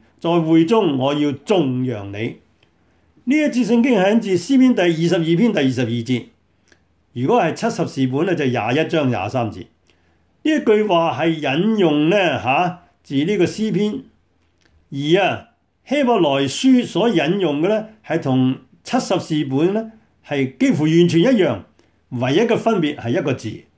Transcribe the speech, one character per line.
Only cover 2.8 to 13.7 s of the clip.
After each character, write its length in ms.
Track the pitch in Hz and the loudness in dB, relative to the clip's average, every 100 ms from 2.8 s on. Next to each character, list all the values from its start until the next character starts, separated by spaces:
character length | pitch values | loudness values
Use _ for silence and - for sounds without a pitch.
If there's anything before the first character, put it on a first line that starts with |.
| _ _ _ _ | _ _ _ _
呢 120 | - 302 | -2 0
一 80 | 294 | 0
節 200 | 240 208 | 0 0
聖 160 | 240 | 2
經 160 | 240 226 | 4 4
係 140 | 185 | 4
引 80 | 226 | 2
自 180 | 196 180 | 2 -2
詩 200 | - 269 | 2 4
篇 160 | 254 | 4
第 80 | 208 | 4
二 80 | 180 | 2
十 260 | 160 170 180 | 2 2 2
二 80 | 160 165 | 2 2
篇 160 | 233 | 2
第 60 | 185 | 2
二 100 | 135 | 0
十 120 | 127 | 0
二 80 | 117 | -2
節。 360 | 117 113 123 - _ _ _ _ _ _ _ _ | -4 -2 -4 -4 _ _ _ _ _ _ _ _
如 140 | 120 135 | -6 0
果 140 | 233 | 0
係 120 | 170 | 0
七 160 | 143 233 | -2 -4
十 180 | - 156 | -4 -6
士 180 | - 131 | -2 -2
本 200 | 135 185 | 0 -2
呢， 80 | 170 | -2
就 80 | |
廿 320 | 135 120 107 135 | -2 -2 -2 -2
一 120 | 160 | 0
章 200 | 165 165 | 0 0
廿 200 | 110 98 | -2 -4
三 220 | 127 113 | -4 -6
節。 160 | 90 - _ _ _ _ _ _ _ 302 | -8 -18 _ _ _ _ _ _ _ -2
呢 60 | 302 | 0
一 80 | |
句 180 | 269 214 | 2 2
話 340 | 214 170 165 127 | 2 0 0 -2
係 80 | 165 | -2
引 500 | 160 147 143 208 220 | -2 -2 -2 0 2
用 300 | 170 147 151 | 2 2 2
呢， 80 | 202 | 2
下， 640 | 175 123 110 143 175 - _ _ | 0 -2 -2 0 -2 -6 _ _
自 120 | - 135 | -6 -4
呢 200 | 156 208 | -2 0
個 80 | |
詩 280 | 170 - 214 | 0 -2 -4